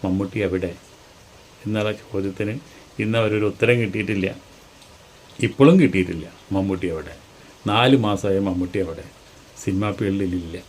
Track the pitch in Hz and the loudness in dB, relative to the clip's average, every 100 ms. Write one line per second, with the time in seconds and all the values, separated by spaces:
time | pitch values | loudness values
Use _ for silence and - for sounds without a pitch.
0 | 95 95 98 110 98 92 90 87 - - | -2 -2 -2 -2 -2 -2 -4 -10 -20 -20
1 | - - - - - - - 107 107 104 | -20 -20 -20 -20 -20 -14 -6 -2 -2 -4
2 | - 98 98 95 104 117 - - - - | -8 -6 -6 -4 -6 -6 -12 -20 -20 -6
3 | 107 113 107 107 104 98 117 120 110 101 | -2 0 2 2 0 2 2 2 2 -2
4 | 95 101 92 - - - - - - - | -2 -2 -2 -4 -18 -20 -20 -20 -20 -20
5 | - - - - 113 - 139 185 143 95 | -20 -20 -20 -4 -4 6 8 8 6 2
6 | 87 85 82 - - 98 98 92 90 80 | -2 -4 -10 -18 -6 -4 -2 -2 -4 -6
7 | 76 - - - - - - 107 123 135 | -10 -18 -20 -20 -20 -10 -2 2 6 4
8 | 110 98 104 98 98 90 90 104 92 82 | 4 0 0 0 0 -2 -2 -2 -4 -6
9 | - - - - - - - 95 104 101 | -14 -20 -20 -20 -20 -10 -4 -2 -2 -2
10 | 101 98 95 90 82 82 | -2 -2 -2 -4 -6 -14